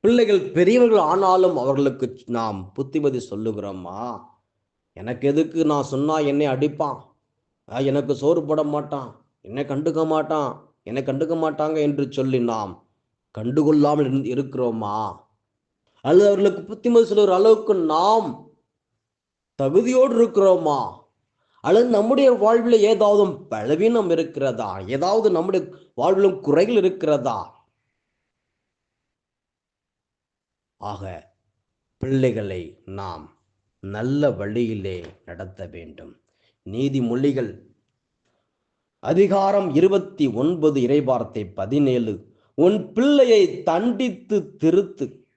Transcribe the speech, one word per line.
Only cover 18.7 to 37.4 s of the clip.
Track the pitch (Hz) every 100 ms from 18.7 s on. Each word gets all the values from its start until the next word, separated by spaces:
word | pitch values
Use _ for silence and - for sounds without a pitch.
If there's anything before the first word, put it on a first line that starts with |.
| _ _ _ _ _ _ _ _ -
தகுதியோடு | 139 170 233 254 262
இருக்கிறோமா? | 233 233 214 196 185 160 143 104 - _ _ _ _ _ _
அல்லது | 139 202 247
நம்முடைய | 220 214 269 269
வாழ்வில் | 233 208 233 233 226
ஏதாவது | 208 214 208 208 196 143
பலவீனம் | - 110 107 156 220 233 190
இருக்கிறதா? | 165 165 - 135 117 107 95
ஏதாவது | 95 135 175 220 214
நம்முடைய | 170 180 190 - - _ -
வாழ்விலும் | 151 190 196 185
குறைகள் | 147 147 208
இருக்கிறதா? | 233 185 180 160 147 135 107 87 _ _ _ _ _ _ _ _ _ _ _ _ _ _ _ _ _ _ _ _ _ _ _ _ _ _ _ _ _ _ _ _ _
ஆக, | 101 98 95 82 _ _ _ _ _ _ _ _
பிள்ளைகளை | 131 135 131 110 101 92 80 -
நாம் | - 98 98 82 76 _ _ _ _ _
நல்ல | 98 104 120 143 147
வழியிலே | 95 101 110 117 110 95 90 82 -
நடத்த | - 87 92 92 90
வேண்டும். | 85 80 73 80 _ _ _ _ _ -
நீதிமொழிகள் | 107 139 135 120 120 139 135